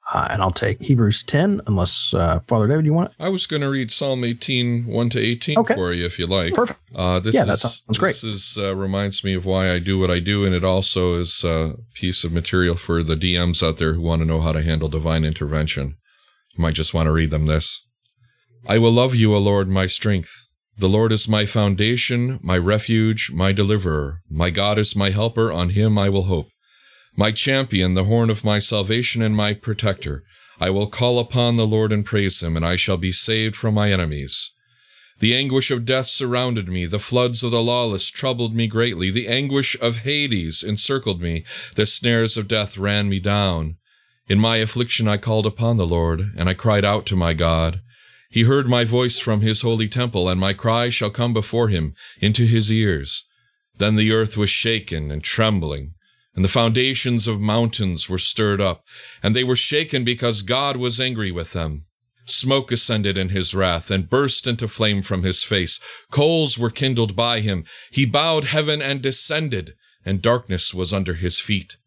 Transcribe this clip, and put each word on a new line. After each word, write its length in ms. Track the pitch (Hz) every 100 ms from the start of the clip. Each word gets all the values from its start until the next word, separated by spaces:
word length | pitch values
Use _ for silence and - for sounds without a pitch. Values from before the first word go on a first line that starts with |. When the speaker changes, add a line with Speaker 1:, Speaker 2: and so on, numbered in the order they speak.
| -
Speaker 1:
Uh, 160 | - -
and 100 | 101
I'll 80 | 95
take 320 | 92 110 113
Hebrews 400 | - 131 107 101
ten, 400 | - 143 185 98 -
unless, 460 | 98 87 - - -
uh, 240 | 85 82 -
Father 180 | 117 107
David, 180 | 151 156
you 80 |
want 180 | 160 175
it? 40 | _
Speaker 2:
I 100 | 160
was 160 | 190 -
gonna 240 | 156 139
read 220 | 135 120
Psalm 320 | - 139 127
eighteen, 640 | 123 120 - 131 120 120 120
one 240 | 110 120
to 80 | 117
eighteen 400 | 107 120 - 151
Speaker 1:
Okay. 160 | 110 -
Speaker 2:
for 180 | 90
you, 120 | 87 87
if 120 | -
you 80 | 85
like. 300 | 95 85 -
Speaker 1:
Perfect. 240 | 240 - _ -
Speaker 2:
Uh, 240 | 90 90
this 160 | 98 -
Speaker 1:
Yeah, 100 | 95
that 100 | 98
Speaker 2:
is, 60 |
Speaker 1:
sounds 380 | 117 - - 107
great. 160 | 185 -
Speaker 2:
this 80 |
is, 340 | 110 101 - -
uh, 180 | 98 95
reminds 480 | 98 98 101 98
me 120 | 98 92
of 100 | 92
why 240 | 95 95
I 80 | 90
do 220 | 87 95
what 100 | 90
I 100 | 87
do, 260 | 87 104 98
and 100 | 90
it 80 |
also 560 | 92 92 95 95 90 87
is 240 | 87 -
a 300 | 87 80 80 - -
piece 300 | - 92 90
of 80 | 85
material 440 | 85 82 92 90 85
for 280 | - 85
the 120 | 80 80
D 220 | 90 87
Ms 240 | 87 85
out 160 | 82 80
there 160 | 80
who 80 | 80
wanna 240 | 82 82 80
know 160 | 80
how 120 | 80
to 100 | 78
handle 260 | 80 78 78
divine 360 | 80 80 80 78
intervention. 680 | 78 73 78 78 - 69 76 _ _ _ _ _ -
You 60 |
might 100 | 82
just 200 | 78 78
wanna 180 | 85 80
read 180 | 78 80
them 160 | 76 78
this. 380 | 78 - - _ _ _ _ _ _ _ _ -
I 120 | 110
will 140 | 113
love 200 | 117 131
you, 220 | 123 110 104
O 40 |
Lord, 300 | 101 101 95
my 160 | 95 92
strength. 600 | - 110 98 80 - - _ _ 104
The 80 | 95
Lord 240 | 104 113
is 160 | 107 107
my 200 | 107 104
foundation, 920 | 113 104 95 107 120 - 120 123 131
my 120 | 87 90
refuge, 760 | 87 107 - 113 110 110 -
my 180 | 76 95
deliverer. 680 | 98 101 107 92 76 69 80 _
My 220 | 76 90
God 260 | 87 101 107
is 180 | 104 101
my 140 | 98
helper, 420 | 101 113 117 104
on 180 | 82 90
him 280 | 101 110 104
I 100 | 98
will 180 | 98 95
hope. 240 | 87 - _ _ _ _ _ _ -
My 160 | 104
champion, 640 | 107 139 135 131 101 92 92
the 80 |
horn 260 | 98 117 113
of 140 | 107
my 160 | 107 104
salvation 640 | - 107 98 113 120 123
and 120 | 110 107
my 200 | 104 101
protector. 680 | - 104 107 95 - 71 - _ _ -
I 100 | 90
will 160 | 98 104
call 320 | - 123 123
upon 380 | 120 123 120 117
the 100 | 110
Lord 260 | 110 107
and 140 | 107 104
praise 380 | 107 98 -
him, 120 | 82 82
and 80 |
I 120 | 82 87
shall 220 | - 92
be 140 | 92
saved 440 | 90 - 110 110 107
from 180 | 113
my 180 | 104 104
enemies. 600 | 95 82 73 69 - - _ _ _ _ _ _ _
The 180 | 110 123
anguish 360 | 139 131 127
of 120 | 127
death 220 | 117 131 127
surrounded 600 | - 127 123 127 117 92
me. 160 | 90 87
The 140 | 101
floods 440 | - 123 123 117
of 60 | 120
the 140 | 117
lawless 480 | 117 120 120 98 -
troubled 440 | - 135 120 117 113
me 120 | 113
greatly. 420 | 110 120 87 92
The 180 | 101 107
anguish 480 | 123 143 139 135 -
of 220 | 120 113
Hades 580 | 117 147 143 110 80 80
encircled 580 | - 107 - 135 113 90
me. 240 | 85 82 - - -
The 140 | - 107
snares 500 | - 120 117 113 113
of 100 | 104
death 300 | 110 104 -
ran 320 | 101 104 101
me 100 | 98
down. 580 | 95 101 101 85 80 80 _ _ _ _ _
In 80 | 98
my 200 | 113 113
affliction 500 | 110 120 120 - 110
I 100 | 104
called 300 | 117 110 107
upon 300 | - 113 117
the 100 | 87
Lord, 460 | 85 82 82 101 -
and 100 | 87
I 60 |
cried 320 | 95 113 104 101
out 220 | 101 -
to 80 | 95
my 180 | 85
God. 480 | 80 85 82 82 90 - _ _ _ _
He 140 | 113
heard 240 | 113 139 127
my 160 | 123
voice 340 | 113 120 127 -
from 220 | - 107
his 220 | 110 110
holy 260 | 120 113 110
temple, 400 | 123 123 107 90
and 100 | 90
my 140 | 95
cry 380 | 98 117 113 120
shall 200 | 117 104
come 240 | 104 120
before 360 | 113 104 113 113
him 260 | 92 78 - - -
into 260 | 101 107 117
his 240 | 113 107
ears. 520 | 110 107 78 67 - - _ _ _ _ _
Then 180 | 101 107
the 160 | 107
earth 240 | 110 110 107
was 140 | 104
shaken 640 | - 117 113 - 80 73
and 120 | 73
trembling, 680 | - - 110 104 78 71 69 - _ _ _ -
and 80 |
the 60 | 95
foundations 760 | 127 117 117 127 127 131 120 110
of 140 | 104
mountains 680 | 107 110 117 - 98 82 -
were 80 | 92
stirred 420 | - - 107 101
up, 240 | 98 85 _ - - -
and 100 | -
they 120 | 113 127
were 100 | 123
shaken 480 | - 147 160 139
because 380 | 120 123 123 110
God 340 | 95 123 143 131
was 240 | 123 117
angry 320 | 127 117 101
with 220 | 87 80
them. 320 | 92 80 73 - _ _ _ -
Smoke 440 | - 131 139 135
ascended 480 | 117 - 110 101 95
in 120 | 92
his 260 | 98 90 95
wrath 340 | 92 85 -
and 200 | 95 85
burst 360 | 131 139 - 131
into 220 | 117 113
flame 340 | - 107 101
from 220 | 92 95
his 180 | 92 90
face. 360 | - 101 85 - - - _
Coals 480 | - 151 165 151 117
were 100 | 117
kindled 460 | - 135 120 113 95
by 240 | 120 117
him. 240 | 107 92 80 - -
He 140 | - 131
bowed 380 | 143 160 156
heaven 380 | 143 151 151 151
and 200 | 135 139
descended, 720 | 131 127 - 151 156 110 82 - _ _ -
and 160 | 95
darkness 520 | 113 123 - 90 -
was 180 | 90 90
under 220 | 101 92
his 260 | 82 87 -
feet. 380 | - 101 - -